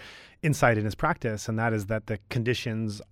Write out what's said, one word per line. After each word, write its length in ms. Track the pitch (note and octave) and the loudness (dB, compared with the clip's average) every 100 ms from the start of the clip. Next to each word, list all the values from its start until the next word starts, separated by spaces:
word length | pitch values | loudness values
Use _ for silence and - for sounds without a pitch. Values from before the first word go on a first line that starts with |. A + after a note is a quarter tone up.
| - - - - | -10 -20 -20 -4
insight 360 | D#3+ C#3 C3 A2 | 0 4 6 4
in 60 | |
his 120 | G#2+ - | 2 0
practice, 520 | D3 E3 A#2+ G#2+ - | 0 0 -2 -4 -4
and 120 | A2 | 0
that 120 | A#2 | 0
is 140 | A2 G2+ | 0 0
that 200 | A2 - | -4 -2
the 100 | G#2+ - | -8 -4
conditions 720 | B2 A2+ A#2+ B2 A2 A2 G#2 - | -2 0 0 -2 -2 -2 -4 -8